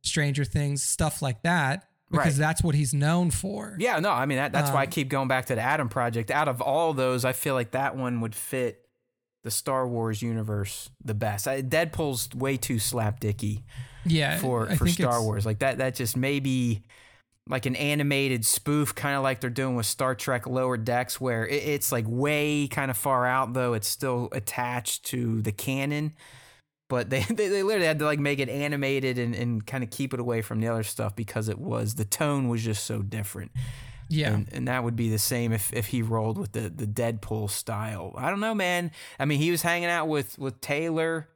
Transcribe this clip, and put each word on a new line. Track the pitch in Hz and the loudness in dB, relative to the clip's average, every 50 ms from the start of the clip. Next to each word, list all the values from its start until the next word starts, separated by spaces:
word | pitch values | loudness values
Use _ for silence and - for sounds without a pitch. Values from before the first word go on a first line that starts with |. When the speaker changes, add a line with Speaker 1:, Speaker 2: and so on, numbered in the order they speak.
Speaker 1:
Stranger | - - - 160 147 143 139 139 143 | -4 -2 0 2 2 2 2 0 0
Things, | - - 151 147 143 143 135 | 0 0 0 0 0 0 -2
stuff | - - - - 165 151 - - | 0 -2 0 0 0 0 0 0
like | 151 131 120 110 | -2 -2 -2 0
that, | - 170 175 170 147 131 139 190 - _ _ _ _ _ | 0 2 2 4 2 2 0 -2 -6 _ _ _ _ _
because | - 143 151 165 143 139 | 2 4 4 4 4 4
Speaker 2:
Right. | 151 | 4
Speaker 1:
that's | 156 165 - | 2 2 2
what | - 170 147 | 2 4 4
he's | 147 151 123 - | 4 2 2 2
known | 139 143 151 165 175 180 170 | 2 4 4 4 4 4 2
for. | - - - 190 208 208 208 214 208 175 | 2 0 -2 -4 -6 -6 -8 -8 -4 -2
Speaker 2:
Yeah, | 196 247 - 156 | 0 2 2 2
no, | 165 208 | 2 2
I | 170 120 131 | 2 2 2
mean, | 143 139 127 | 2 2 0
that, | 139 143 | 0 2
that's | - 139 147 143 | 2 2 2 4
why | 135 139 | 4 2
I | 135 | 2
Speaker 1:
Um, | - | 2
Speaker 2:
keep | - 165 143 131 | 0 -2 -2 0
going | 143 139 135 127 | 0 0 2 2
back | 131 127 127 | 2 0 2
to | - 131 | 0 -2
the | 110 | 0
Adam | 110 127 147 156 143 113 | 2 2 2 2 0 0
Project. | - 131 123 120 113 117 113 104 | 0 0 0 0 0 -2 -2 0
Out | 127 147 156 147 | 0 2 2 2
of | 127 120 | 0 0
all | - - 135 156 170 165 151 | 0 0 2 2 2 2 2
those, | 131 131 127 127 127 120 | 2 2 2 2 2 0
I | 127 | 0
feel | 127 - - 151 | 0 0 -2 0
like | 135 127 120 107 | 0 0 -2 -2
that | - 131 135 135 - | -2 0 0 0 -2
one | 131 127 123 123 117 | -2 -2 -2 -2 -2
would | 113 113 110 | -2 -4 -4
fit | - - - - 131 127 117 - - _ _ _ _ _ _ _ _ _ _ _ _ _ | -8 -8 -6 -2 -2 -2 -2 -4 -6 _ _ _ _ _ _ _ _ _ _ _ _ _
the | 117 | -4
Star | 110 - - - 131 131 131 123 | -4 -4 -2 0 0 0 0 0
Wars | 120 117 113 113 110 104 | 0 0 0 0 -2 -2
universe | 120 117 113 113 110 107 104 104 98 98 - - - - - _ | -2 -2 -2 -2 -2 -2 -2 -2 -2 -4 -6 -10 -12 -14 -18 _
the | - - 110 | -6 -4 -2
best. | 104 110 107 101 101 - 139 | 0 0 -2 -2 -2 -2 -2
I, | 135 139 | -2 -2
Deadpool's | 135 127 139 156 170 165 156 - 151 143 135 117 - - - | 0 0 2 2 2 0 0 -2 -2 0 0 -2 -4 -6 -4
way | 127 131 135 139 | -2 0 0 0
too | 131 - - 131 | 0 0 0 0
slapdicky | 110 - - - 123 110 104 104 - - 107 104 - - 104 104 104 - - - - 127 - - - - | 0 0 0 0 0 0 0 0 0 -2 -2 -2 0 -2 -2 -2 -4 -8 -12 -14 -14 -14 -14 -14 -4 0
Speaker 1:
Yeah, | 175 160 156 147 139 147 - | 2 4 4 4 2 0 0
Speaker 2:
for, | - 131 123 117 110 - | 0 0 2 2 2 2
Speaker 1:
I | - | 2
Speaker 2:
for | - - | 4 4
Speaker 1:
think | 175 170 175 | 4 4 4
Speaker 2:
Star | 165 123 120 | 2 4 4
Speaker 1:
it's | 120 110 | 4 2
Speaker 2:
Wars. | 110 107 107 104 | 2 2 0 0
Like, | 110 107 104 | 0 0 2
that, | 139 135 123 127 | 2 0 2 2
that | 131 131 127 | -2 -2 0
just | - 127 110 - | -2 -4 -2 0
may | 131 127 135 143 139 | 0 0 2 0 0
be, | 135 135 131 127 123 120 113 101 - - - - - - - - _ _ _ _ _ - | 0 2 2 2 2 2 0 -2 -4 -12 -20 -20 -20 -20 -20 -20 _ _ _ _ _ -4
like, | - 127 117 | -4 -2 0
an | 135 127 | -2 -2
animated | - 147 143 147 147 143 143 143 139 139 135 131 117 110 | 0 0 0 2 2 2 2 2 2 2 2 2 2 2
spoof, | - - - - 147 147 151 147 - - | 0 0 0 0 0 2 2 2 0 -2
kinda | - - 143 139 139 | -4 -2 0 0 2
like | 135 135 131 - | 2 0 0 0
they're | - 123 | -2 -4
doing | 120 135 135 131 127 | -2 -2 0 0 0
with | 120 110 | 0 0
Star | - - - 139 127 131 | -2 0 0 0 0 0
Trek | 127 - - 131 123 - | -2 -2 -2 -2 -2 -2
Lower | 127 123 127 131 127 127 | -2 0 2 2 2 2
Decks, | 117 110 120 120 123 123 - - - | 0 0 2 2 2 0 -2 -4 -2
where | 131 127 117 113 113 - | 0 0 0 0 0 0
it, | 139 143 101 | 0 0 0
it's, | 147 147 139 - - | 0 0 0 0 0
like, | 139 120 113 | 0 0 0
way | 110 117 123 139 143 151 147 147 151 151 147 143 139 | 0 0 0 2 2 2 2 2 2 2 2 0 0
kinda | - - 139 135 | 0 -2 -2 0
far | 123 - - 143 135 123 123 | -2 -2 0 2 2 4 4
out, | 123 127 131 135 117 123 | 4 2 2 2 0 0
though | 131 127 123 | 0 2 2
it's | 120 110 104 - | 0 0 0 -2
still | - - 143 135 123 123 120 - | -4 -2 0 0 0 0 -2 -2
attached | - 131 107 - - - 123 120 123 120 117 - - - - | -4 -6 -6 -4 -4 -4 -2 -2 -2 -2 -2 -4 -6 -4 -6
to | - - 123 123 117 110 113 | -4 -2 -2 0 0 0 0
the | 107 113 | 0 -2
canon. | 104 - - 135 135 135 139 143 147 147 151 151 156 - - - - - - - - _ _ _ _ _ _ _ | -4 -2 -2 -2 0 0 0 0 0 0 -2 -2 -4 -8 -20 -20 -20 -20 -20 -20 -20 _ _ _ _ _ _ _
But | 127 123 117 98 | -2 -2 0 0
they, | 131 135 | 0 0
<laughs> | - - | 0 0
they, | 233 214 208 185 | 0 0 2 2
they | 196 196 | 2 2
literally | 190 202 220 202 175 | 2 2 4 4 4
had | 156 156 151 | 4 4 4
to, | 151 | 2
like, | 151 147 151 | 2 2 2
make | 143 143 143 139 | 2 0 2 0
it | 135 120 | 0 -2
animated | 117 143 143 147 147 143 139 135 139 135 131 131 127 | 0 -2 0 0 0 0 2 2 2 2 2 0 0
and, | 123 120 117 117 | 0 0 0 0
and | - 120 120 120 110 107 | 0 0 0 0 -2 -2
kinda | - - 131 123 | -4 -4 -4 -4
keep | 110 - - 143 131 | -6 -4 -4 -4 -4
it | - 120 | -2 -4
away | 120 123 117 113 | -2 0 0 -2
from | 110 - 113 110 | -2 -2 -2 0
the | 110 113 | 0 0
other | 117 113 | 0 0
stuff | 110 - - - 113 107 101 | -2 -4 -4 -4 -4 -4 -2
because | - 113 101 - 113 107 110 | -4 -8 -4 -4 -4 -2 -2
it | 98 - | -4 -4
was, | 156 190 113 113 113 107 110 | -4 -4 -2 -2 -2 -2 -2
the | - 110 | -2 -2
tone | 101 - - 160 147 143 139 135 120 | -4 0 0 0 2 2 2 2 0
was | 117 113 | 0 0
just | 110 117 107 104 - | 0 -2 -2 -2 -4
so | - 110 110 | -4 -4 -4
different. | 101 101 107 107 104 104 - 101 - - - 127 127 - - - - - - - - - | -4 -4 -4 -6 -6 -6 -8 -10 -12 -8 -6 -6 -6 -6 -8 -10 -14 -14 -14 -16 -8 -2
Speaker 1:
Yeah. | 156 151 151 - 110 | 0 0 2 2 2
Speaker 2:
And, | 104 101 - | 0 0 -2
and | - 139 123 | -4 -4 -4
that | 123 123 127 | -2 0 0
would | 117 120 117 | 0 0 0
be | 113 120 113 | 0 0 0
the | 110 107 | 2 0
same | - - 131 123 120 113 | 0 0 0 0 0 0
if, | 113 107 - - | 0 0 -2 -2
if | - 123 107 | -2 -4 -4
he | - - 123 | -2 -2 -2
rolled | 113 113 113 113 110 110 113 | 0 0 0 0 0 0 -2
with | 190 196 104 | -2 -4 -4
the, | - - 113 92 | -4 -4 -6 -6
the | 85 - 110 | -6 -4 -4
Deadpool | 104 104 127 117 117 113 107 - - 110 110 104 101 | -4 -2 0 0 0 -2 -4 -4 -4 -4 -2 -2 -2
style. | - - - - 113 101 110 110 110 92 85 92 - - | -4 -6 -6 -4 -4 -4 -4 -6 -6 -6 -8 -10 -8 -4
I | 127 156 | -2 -2
don't | 190 202 | 0 0
know, | 214 226 226 | 0 0 0
man. | 208 185 180 180 175 175 165 156 - - - - - | 0 0 2 0 0 0 -2 -6 -10 -18 -18 -6 -2
I | 135 | 0
mean, | 147 147 139 | 2 4 4
he | 151 170 | 4 4
was | 175 160 | 2 2
hanging | - 170 170 175 175 170 | 2 0 0 2 0 0
out | 170 170 156 160 | 0 0 0 2
with, | 156 147 131 - - | 0 0 0 -2 -8
with | - 139 135 - - | -8 -8 -8 -6 -8
Taylor | - - 143 147 160 165 160 160 160 165 165 165 156 _ _ | -4 -2 -2 0 0 0 0 0 0 0 -2 -4 -6 _ _